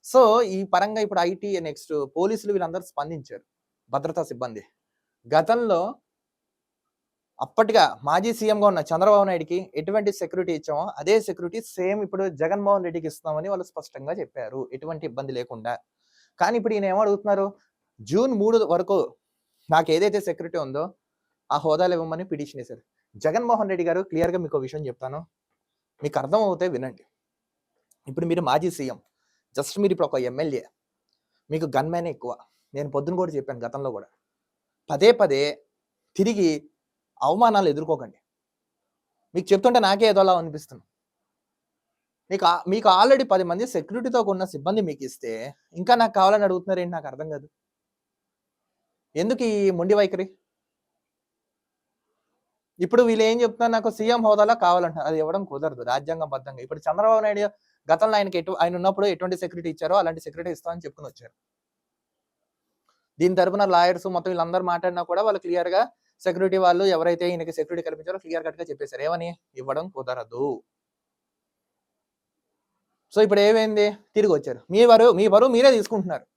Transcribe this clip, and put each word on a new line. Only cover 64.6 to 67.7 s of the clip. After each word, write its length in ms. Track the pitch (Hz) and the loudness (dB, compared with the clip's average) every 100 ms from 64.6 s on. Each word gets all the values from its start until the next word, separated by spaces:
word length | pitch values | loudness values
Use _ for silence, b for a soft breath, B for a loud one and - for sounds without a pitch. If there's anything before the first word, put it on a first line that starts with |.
మాట్లాడినా 400 | 180 170 185 175 | -2 -2 -2 -4
కూడా 180 | 170 180 | -4 0
వాళ్ళు 180 | 214 190 | 0 -2
క్లియర్గా 520 | 175 175 175 185 233 _ _ _ | -2 -2 0 0 0 _ _ _
సెక్యూరిటీ 380 | 185 175 190 190 | -4 -2 0 2
వాళ్ళు 260 | 180 175 | 4 4
ఎవరైతే 460 | 196 170 170 170 175 | 2 2 0 0 -2
ఈయనకి 220 | 170 160 | -4 -8
సెక్యూరిటీ 380 | 160 151 | -6 -6